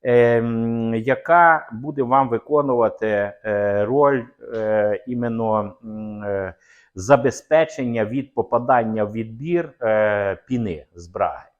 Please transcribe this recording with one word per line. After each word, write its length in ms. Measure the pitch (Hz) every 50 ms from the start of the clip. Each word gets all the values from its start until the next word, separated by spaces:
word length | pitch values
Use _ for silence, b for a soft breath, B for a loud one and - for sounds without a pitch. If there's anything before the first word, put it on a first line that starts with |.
| -
ем, 920 | 123 120 120 117 117 120 117 113 117 117 113 117 117 117 117 113 113 113
яка 720 | 113 110 135 131 131 - - 165 175 170 165 160 151 - -
буде 320 | 113 110 131 151 147 143 131
вам 260 | 117 131 139 135 123
виконувати, 760 | 117 - _ - 147 147 143 139 127 120 113 107 - - 113 110 107 101 101 101 101 _ -
е, 400 | 110 104 104 104 101 101 101 104
роль, 380 | 107 127 143 143 139 139 127 117 - _ _ 117 117 117
е, 480 | 110 110 107 107 107 107 104 104 - -
іменно, 680 | 127 123 120 120 117 113 113 113 110 107 107 104 101 - _ -
м, 400 | 110 107 107 107 107 107 104 104
е, 300 | 101 101 98 95 92 90 b b b b b b b b
забезпечення 1080 | 92 92 107 139 127 120 131 - - _ _ 156 160 160 156 - - 131 120 117 113 107
від 280 | 107 120 139 135 - _
попадання 680 | 120 110 - 123 117 123 123 131 120 117 110 110 110 104
в 80 | 104
відбір, 640 | 104 113 113 113 113 117 139 165 175 175 165 151 135 _
е, 540 | 123 110 107 107 107 107 104 104 101 98 95 - _
піни 380 | _ 127 123 113 101 85 76 73 _ _
з 120 | 87 85
браги. 360 | 85 90 101 98 80 67 - - _ _